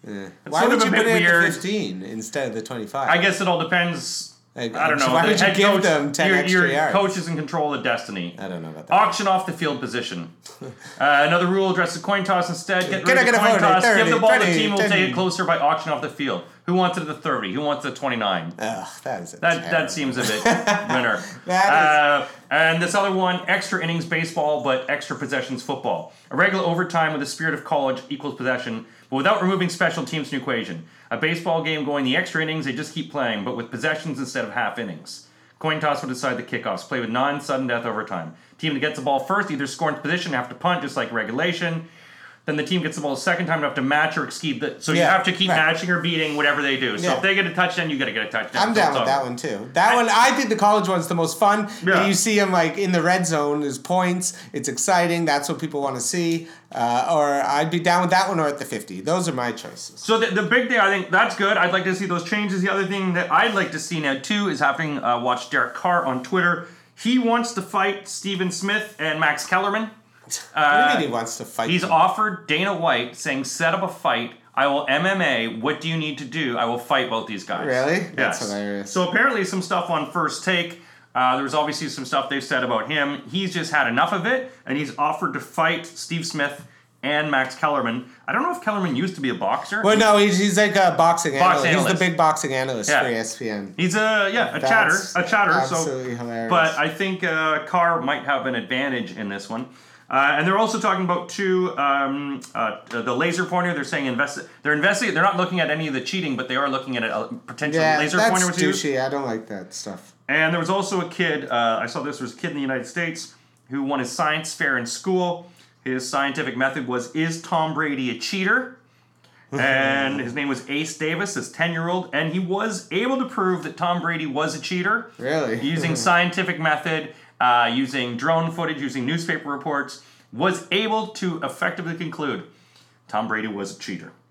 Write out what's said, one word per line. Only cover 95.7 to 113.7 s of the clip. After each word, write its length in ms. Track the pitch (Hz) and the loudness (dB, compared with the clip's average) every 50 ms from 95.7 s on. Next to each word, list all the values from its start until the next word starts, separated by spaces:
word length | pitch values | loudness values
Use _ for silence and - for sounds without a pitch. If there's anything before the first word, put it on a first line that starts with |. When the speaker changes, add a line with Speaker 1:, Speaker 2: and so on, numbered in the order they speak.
| 170 | 0
Speaker 1:
absolutely 400 | 165 160 147 131 131 127 127 120 | 0 0 -2 -2 -4 -4 -6 -6
hilarious. 340 | 120 120 120 117 113 113 113 | -6 -6 -6 -4 -4 0 2
Speaker 2:
but 260 | 180 170 160 160 - 143 | 4 4 4 4 2 0
I 100 | 151 156 | 0 -2
think, 340 | 160 - 196 190 185 185 185 | 0 -2 -2 -4 -2 -2 -2
uh, 360 | 170 160 160 156 156 156 147 151 | -2 0 2 2 2 0 0 -2
Carr 340 | - - 180 170 170 170 131 | 0 2 2 4 4 2 0
might 220 | 123 139 147 135 - | 0 -2 -2 -2 0
have 220 | 139 139 131 120 | -2 -2 0 0
an 80 | 131 113 | -2 -2
advantage 600 | 117 104 92 131 127 139 139 131 120 107 90 90 | -4 -4 -4 -4 -2 -2 -2 -2 -4 -4 -6 -8
in 140 | - 107 101 | -8 -8 -6
this 180 | 101 98 - | -6 -8 -8
one. 200 | - 113 117 131 - - - - - - - - | -8 -8 -8 -8 -10 -14 -20 -20 -20 -20 -20 -10
Uh, 280 | _ 123 135 139 143 151 | _ 0 2 4 4 2
and 80 | 147 156 | 2 2
they're 120 | 185 190 | 2 4
also 220 | 208 226 - 226 220 | 4 2 2 0 0
talking 240 | - 214 185 185 185 | 0 0 0 0 0
about, 260 | 175 180 175 175 - | 0 -2 -2 -4 -8
too, 460 | - - 196 185 185 185 185 180 - 135 | -6 -2 0 0 2 2 0 0 -2 -2
um, 600 | 143 139 139 139 139 135 139 143 143 143 139 123 - - - | 0 0 2 0 0 -2 -2 -4 -6 -6 -8 -10 -12 -10 -6
uh, 200 | 117 113 110 104 - - - | -4 -4 -4 -4 -8 -12 -8
the 260 | - 117 107 127 120 | -8 -4 -4 -2 -2
laser 280 | 127 147 170 170 180 180 | 0 0 0 0 -2 -2
pointer. 300 | - 180 180 175 180 175 | -2 0 0 0 0 -2
They're 100 | 143 135 | -4 -4
saying 220 | - 165 147 139 131 123 | -4 -4 -4 -2 -2 -2
investi-, 320 | 117 143 143 - - - - - - | -2 -2 -2 -4 -12 -14 -14 -20 -6
they're 140 | _ 147 151 | _ 0 0
investi-, 340 | 147 151 196 202 202 240 208 143 | 4 2 2 2 2 0 0 2
they're 100 | 156 175 | 2 2
not 120 | 202 190 | 2 2
looking 220 | 180 180 180 180 175 | 2 -2 0 0 -2
at 120 | 160 143 | 0 0
any 160 | 151 156 160 | 0 -2 -2
of 80 | 151 135 | -4 -4
the 60 | 131 | -4
cheating, 340 | 127 - - 185 165 147 131 | -4 -4 -4 -4 -4 -2 -4
but 120 | 117 127 | -4 -4
they 80 | - 127 | -2 -2
are 140 | 135 143 139 | -2 0 0
looking 260 | 131 131 127 135 127 | -2 -4 -4 -4 -4
at 80 | 117 113 | -4 -2
a 260 | 110 - 107 113 - 120 117 - | -2 -2 -4 -4 -6 -10 -14 -12
potential 340 | - 120 - 151 151 151 165 | -16 -8 -6 -4 0 2 2
Speaker 1:
Yeah, 160 | 156 156 156 | 4 4 4
Speaker 2:
laser 200 | 151 151 147 131 | 2 2 2 2
Speaker 1:
that's 120 | 175 165 170 | 4 4 4
Speaker 2:
pointer 160 | 185 185 180 | 4 2 2
was 140 | 180 170 180 | 0 0 2
used. 220 | 180 147 143 - - | 2 2 2 0 0
Speaker 1:
douchey. 180 | 147 139 127 131 | 0 0 0 0
I 60 | 135 | 0
don't 160 | 143 139 139 | -2 -2 -2
like 220 | 123 113 107 - | -4 -4 -6 -6
that 260 | - 104 95 90 - - | -8 -12 -12 -12 -12 -14
stuff. 400 | - - 104 95 90 - - _ _ _ - | -12 -12 -12 -12 -14 -16 -20 _ _ _ -2
Speaker 2:
And 240 | 139 156 160 160 170 | 0 2 2 2 0
there 60 | 170 | 0
was 100 | 160 175 | 0 0
also 320 | 190 196 190 - 202 180 | 0 0 0 0 -2 -2
a 60 | 165 175 | -2 -4
kid, 380 | - - 180 165 151 143 135 - | -2 -2 0 0 0 -2 -4 -2
uh, 280 | 127 117 117 113 113 110 | 0 2 2 2 2 0
I 60 | 113 | -2
saw 140 | 113 - 156 | -4 -6 -6
this, 180 | 139 147 135 - | -6 -6 -8 -8
was 140 | 127 117 117 | -10 -10 -8
a 40 | |
kid 140 | - - 165 | -8 -8 -6
in 40 | 139 | -4
the 60 | 143 | -4
United 240 | 139 131 135 123 123 | -4 -2 -4 -4 -6
States 460 | - - 175 170 165 160 - - - - _ _ _ _ _ _ _ | -6 -6 -4 -4 -4 -6 -10 -14 -16 -18 _ _ _ _ _ _ _